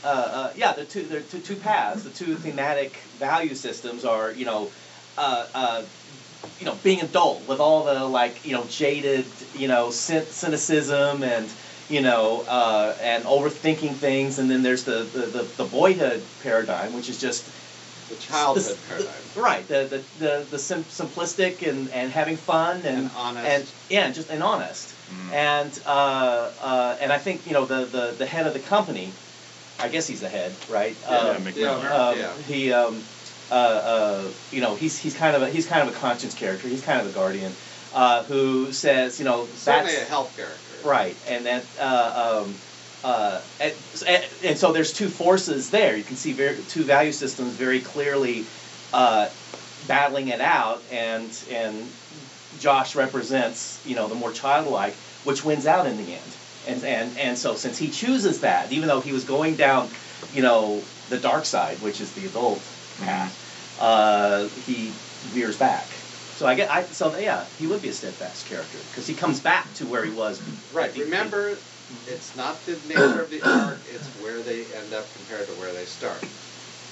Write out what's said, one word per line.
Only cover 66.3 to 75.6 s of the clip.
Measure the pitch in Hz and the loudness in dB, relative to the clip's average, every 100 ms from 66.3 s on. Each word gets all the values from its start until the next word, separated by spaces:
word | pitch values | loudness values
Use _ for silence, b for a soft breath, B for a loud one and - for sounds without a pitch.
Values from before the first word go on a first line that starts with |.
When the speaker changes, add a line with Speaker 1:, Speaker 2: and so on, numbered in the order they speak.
| - | 0
Speaker 1:
So | 135 | 2
I | |
get, | 131 190 | 4 4
I, | 165 | 0
so | 180 - 156 160 | -2 -2 -2 0
yeah, | 208 95 87 - | -2 -2 -4 -6
he | 160 | -2
would | 202 | -2
be | - | -4
a | |
steadfast | - 95 - 90 - - | -8 -10 -10 -10 -10 -10
character, | 87 80 - - | -10 -10 -12 -12
'cause | 127 107 | -10 -8
he | |
comes | - 165 131 | -2 0 0
back | 165 180 - - | 2 2 0 -10
to | 120 | -4
where | 120 | -2
he | 107 | -2
was | 110 107 98 107 - - | -2 -4 -4 -10 -12 -6
Speaker 2:
Right, | 151 120 | -2 -2
Speaker 1:
at | |
the | 131 | -2
Speaker 2:
remember, | 156 185 214 202 208 202 - - - 120 127 | -2 -2 -2 -2 -2 -4 -10 -20 -18 -16 -12
it's | 123 - 131 | -12 -10 -6
not | 135 160 180 | -6 -6 -8
the | 156 147 | -8 0
nature | 170 135 113 | 4 6 4
of | - | -2
the | 147 | 0
arc, | - 123 95 - - | 4 4 2 -4 -12
it's | 120 - 98 | -12 -12 -10
where | 110 117 | -8 -8
they | 120 117 110 110 | -6 -6 -8 -12
end | 104 | -8
up | 107 107 98 | -8 -8 -14
compared | 95 107 98 | -12 -8 -8
to | |
where | 90 | -8